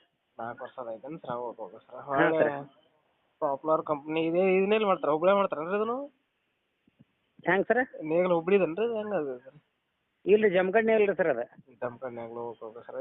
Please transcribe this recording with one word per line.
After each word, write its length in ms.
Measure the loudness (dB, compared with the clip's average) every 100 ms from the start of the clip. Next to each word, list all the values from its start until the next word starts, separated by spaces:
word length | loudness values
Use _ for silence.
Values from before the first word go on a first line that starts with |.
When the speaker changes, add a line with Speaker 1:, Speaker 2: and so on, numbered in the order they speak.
| _ _ _ -14
Speaker 1:
ನಾಲ್ಕು 240 | -12 -12
ವರ್ಷದ 300 | -14 -12 -12
ಐತೇನು 240 | -12 -12 -12
ಸರ್? 180 | -8 -8
ಓಕೆ, 260 | -8 -10
ಓಕೆ 160 | -14 -16
ಸರ್. 180 | _ -16
Speaker 2:
ಹಾ, 60 |
Speaker 1:
ಹೊಳ್ಳಿ 360 | -4 2 2 4
Speaker 2:
ಸರ್. 140 | 2 0 -12 _ _ _ _ _ _ -6
Speaker 1:
ಪಾಪ್ಯುಲರ್ 420 | -4 -2 0 0 2
ಕಂಪ್ನಿ 400 | -4 -2 -2 0
ಇದೆ. 320 | 2 4 4
ಇದನ್ನೆಲ್ಲಿ 300 | 4 2 2
ಮಾಡ್ತಾರೆ? 260 | 2 2
ಹುಬ್ಳ್ಯಾಗ 240 | 2 4 4
ಮಾಡ್ತಾರೇನ್ರಿ 380 | 2 -2 -4 -4
ಇದನ್ನು? 240 | -4 -6 -8 _ _ _ _ _ _ _ _ _ _ _ _ _ 0
Speaker 2:
ಹೆಂಗ್ 220 | 0 2
ಸರ್? 360 | 0 0 -4
Speaker 1:
ನೇಗಿಲು 320 | -2 0 2 2
ಹುಬ್ಳಿದೇನ್ರಿ 500 | 2 2 2 -2 -4
ಇದು? 100 | -4
ಹೆಂಗ್ 180 | -4
ಅದು 260 | -4 -4 -8
ಸರ್? 180 | -14 -20 _ _ _ _ _ _ 4
Speaker 2:
ಇಲ್ರಿ, 240 | 4 6
ಜಮಖಂಡಿ 380 | 2 2 2 4
ನೇಗಿಲ್ 220 | 4 4
ರೀ 60 | 2
ಸರ್ 120 | 0
ಅದು. 160 | 0 -4 -10 -20 -10
Speaker 1:
ಜಮಖಂಡಿ 340 | -10 -8 -12 -10
ನೇಗಿಲು. 260 | -10 -10
ಓಕೆ, 240 | -10 -10 -14
ಓಕೆ 160 | -16 -14
ಸರ್. 80 | -10